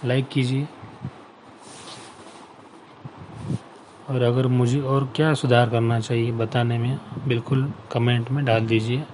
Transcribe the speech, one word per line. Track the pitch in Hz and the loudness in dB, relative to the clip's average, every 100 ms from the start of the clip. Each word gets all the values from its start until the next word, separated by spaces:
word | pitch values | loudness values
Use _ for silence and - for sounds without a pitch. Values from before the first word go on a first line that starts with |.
लाइक | 123 127 131 | 0 -2 0
कीजिए, | 139 123 131 151 - - - - - - - - - - - - - - - - - - - - - - - - - - - - - - - - - - | -2 0 0 -4 -10 -20 -14 -14 -14 -20 -20 -20 -20 -20 -20 -18 -18 -20 -20 -20 -20 -20 -20 -20 -20 -20 -20 -20 -18 -18 -14 -8 -8 -8 -20 -20 -20 -4
और | 127 | 2
अगर | 120 123 131 | 2 4 2
मुझे | 127 120 135 | 4 4 2
और | 131 139 135 - | 0 0 -2 0
क्या | 156 | 2
सुधार | 143 131 120 120 | 2 4 4 6
करना | 117 117 117 | 2 2 0
चाहिए | 107 117 117 | 0 0 0
बताने | 117 113 123 120 117 | -2 0 0 0 0
में, | 120 135 - - - | -2 -4 -6 -8 -2
बिल्कुल | 117 - 131 139 - - | -2 0 -2 -2 -6 -4
कमेंट | 120 120 120 117 | 0 2 2 0
में | 139 | -2
डाल | 135 113 110 | 2 2 4
दीजिए। | 113 110 127 156 | 2 2 -4 -4